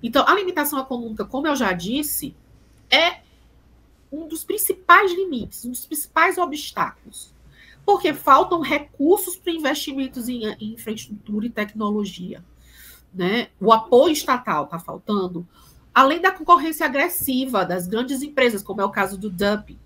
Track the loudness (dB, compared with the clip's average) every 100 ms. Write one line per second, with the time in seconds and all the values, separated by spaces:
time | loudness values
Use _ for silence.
0 | 0 2 4 2 2 -2 -2 -4 -4 -6
1 | -8 -8 -6 -4 -2 0 0 -2 -4 -4
2 | -4 -6 -8 -14 _ -20 _ _ _ 2
3 | 2 -2 _ _ _ _ _ _ _ _
4 | _ -12 -10 -10 -6 -4 -2 -4 4 6
5 | 6 0 -4 -4 -8 -12 -12 -12 -10 -10
6 | -4 0 0 2 -4 -4 -10 -6 -6 -6
7 | -20 -20 -20 _ -20 -20 -20 -8 0 2
8 | 2 -2 4 4 6 0 0 -4 -4 _
9 | 2 2 2 -8 -6 -2 -2 -2 -4 -6
10 | -6 -6 -8 -4 -6 -6 -10 -12 -10 -10
11 | -10 -16 -6 -4 -4 -6 -8 -4 -2 -2
12 | -4 -8 -12 -14 -18 _ -20 -20 -20 -20
13 | _ -4 0 0 -2 _ 6 6 8 6
14 | 6 2 0 -2 0 -4 -2 -8 -12 -14
15 | -4 -2 -2 -6 -14 _ -20 -20 _ 4
16 | 4 4 0 0 6 6 6 -2 -2 0
17 | 0 -2 -2 -2 0 0 0 -2 -2 -4
18 | -2 -4 -4 2 2 2 -6 -2 -2 0
19 | -4 -4 -10 -2 0 0 -4 -20